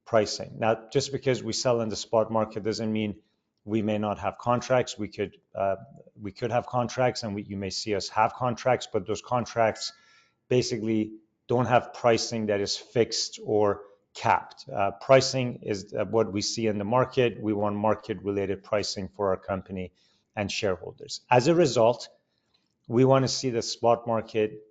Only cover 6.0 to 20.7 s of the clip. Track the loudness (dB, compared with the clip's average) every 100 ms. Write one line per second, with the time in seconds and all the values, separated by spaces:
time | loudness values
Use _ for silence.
6 | -20 -14 -12 -6 -4 -2 -2 -2 -2 0
7 | 0 0 -6 -6 -6 -6 -6 -6 -4 -4
8 | -2 0 0 0 -4 -2 0 0 0 -6
9 | -4 -6 -4 -4 -2 0 2 0 -8 -14
10 | _ _ _ _ 0 0 0 -2 0 0
11 | -2 -6 _ _ -2 0 4 4 2 0
12 | 4 4 2 -4 0 0 -2 -6 -2 0
13 | 0 0 -6 -8 -2 2 2 0 -6 _
14 | _ -4 2 2 0 -14 -10 -4 -2 -2
15 | 6 6 6 0 -4 -4 -6 -6 -6 -6
16 | -2 0 0 -2 -4 -2 -2 -2 0 0
17 | 2 2 0 0 -2 -2 -2 0 0 0
18 | -4 -6 -4 -2 -2 -4 -2 -2 -2 -6
19 | -8 -4 -2 -2 -2 -6 -6 -10 -10 _
20 | _ _ _ -6 -4 -2 -2